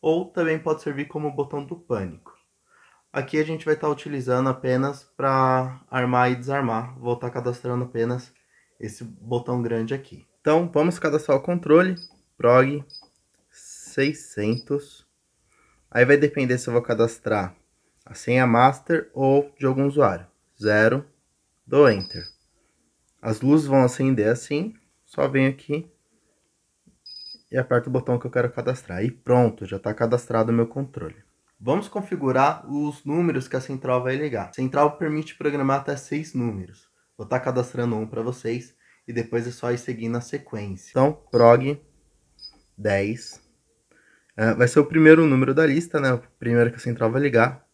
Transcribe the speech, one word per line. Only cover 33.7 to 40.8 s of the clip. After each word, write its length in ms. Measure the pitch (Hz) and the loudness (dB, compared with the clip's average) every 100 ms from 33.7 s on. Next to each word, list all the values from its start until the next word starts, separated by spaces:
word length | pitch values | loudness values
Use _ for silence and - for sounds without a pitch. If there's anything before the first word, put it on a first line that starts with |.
| 135 131 127 | -10 -2 -2
vai 140 | 127 135 | -2 -4
ligar. 340 | 151 113 92 | -4 -6 -8
A 20 | |
central 460 | - 131 143 147 147 | -6 -4 2 0 0
permite 380 | 165 151 156 - | -6 -6 -8 -6
programar 440 | 147 143 135 139 | -4 -2 0 0
até 160 | 139 143 | -2 -10
seis 380 | - 147 156 | -6 -8 -6
números. 580 | 127 120 101 90 - _ _ _ _ | -6 -6 -6 -12 -18 _ _ _ _
Vou 100 | 107 | -6
tá 140 | 127 | -4
cadastrando 560 | 131 127 123 - 120 110 | -2 -4 -4 -4 -4 -4
um 100 | 110 | -6
pra 140 | 113 | -6
vocês 540 | 113 120 113 120 123 _ _ _ - | -8 -8 -8 -8 -10 _ _ _ -10
e 40 | |
depois 340 | 117 117 117 117 | -8 -4 -4 -6
é 40 | |
só 220 | 120 120 | -8 -6
ir 60 | 123 | -6
seguindo 380 | 123 113 113 120 | -6 -8 -6 -6
a 40 | |
sequência. 680 | 120 143 - 113 104 95 | -6 -12 -10 -12 -10 -12